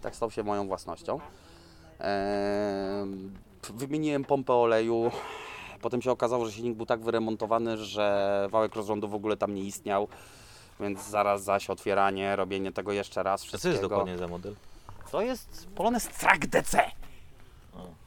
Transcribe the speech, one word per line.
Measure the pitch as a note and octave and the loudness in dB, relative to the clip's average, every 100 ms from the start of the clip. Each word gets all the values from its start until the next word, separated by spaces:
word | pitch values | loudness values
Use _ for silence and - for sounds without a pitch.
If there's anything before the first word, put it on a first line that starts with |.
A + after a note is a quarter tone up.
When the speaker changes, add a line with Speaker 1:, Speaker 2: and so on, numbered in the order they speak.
Speaker 1:
Tak | A2+ - | -10 -4
stał | A#2 | -4
się | A2 | -4
moją | G#2 G#2 G2+ | -2 -2 -2
własnością. | F#2 - E2 - B2+ - - - - - - - - | -4 -6 -10 -6 -6 -6 -20 -20 -20 -20 -20 -20 -8
Em, | - G2+ G2 G2+ G2+ G2+ G#2 G2 F#2+ G2+ G2 G2 F#2+ G2 - - - | -2 -2 0 0 0 0 0 -2 -2 -4 -4 -8 -10 -14 -20 -18 -14
wymieniłem | G#2 C3+ D3+ D#3 C#3+ | -8 -4 0 0 0
pompę | C3+ C#3+ C3 | 2 2 6
oleju. | B2 A#2 A2+ A2+ A#2 A#2 - - - - - - - | 6 8 6 4 4 2 0 -10 -12 -12 -14 -14 -6
Potem | A#2+ B2 | -2 0
się | B2 | 2
okazało, | B2 A#2+ B2 A2+ | 2 4 2 0
że | |
silnik | G#2 A#2 A2 | -2 -4 -4
był | A2+ | 0
tak | A#2+ | 0
wyremontowany, | A2+ A2+ A2 A2 A2 A2+ A#2 A2 | 2 2 2 -2 2 2 2 -2
że | G#2 G#2 G#2 G2+ G2 G2+ G2 | -4 0 2 4 4 2 2
wałek | G#2+ A2 | 2 2
rozrządu | A2+ G2+ G#2+ G#2 | 0 -2 -2 -2
w | |
ogóle | G#2+ G#2 G#2 | -2 0 0
tam | G2+ | 0
nie | G2+ | -2
istniał. | G2 G2 - G2+ G#2 - - - - - - - | -6 -8 0 0 0 -6 -20 -20 -20 -20 -20 -6
Więc | G2+ G2 - | -4 -4 -2
zaraz | G#2 G2+ G2+ | 2 4 4
zaś | G2 G2 - | 4 0 2
otwieranie, | F#2+ - G2 G2 G2 G2 G2 | -4 2 4 4 4 0 0
robienie | F#2 G2 F#2+ | 0 0 -2
tego | F#2+ F#2+ | -4 -2
jeszcze | G2+ G2 - | -2 -2 -2
raz, | F#2+ G2 | 0 0
Speaker 2:
A | |
co | - G#2 | -2 -4
jest | |
Speaker 1:
wszystkiego. | - D3 G2 | 0 0 2
Speaker 2:
dokładnie | G2+ F#2+ F2 | 2 0 -2
za | F2 | -6
model? | F2 F#2 G#2 - - - - - | -6 -8 -12 -16 -18 -16 -16 -6
Speaker 1:
To | D3 | -2
jest | A3+ B3+ - - - | -2 -4 -8 -16 -14
Polonez | - G3 A#3+ - | -2 0 0 -2
Track | - - F#3+ - | 0 4 4 4
D | - | 2
C. | - - - - - - - - - - - | 2 2 2 0 -12 -12 -18 -18 -20 -20 -18
Speaker 2:
O. | F#2 F#2 D#2+ | -16 -16 -16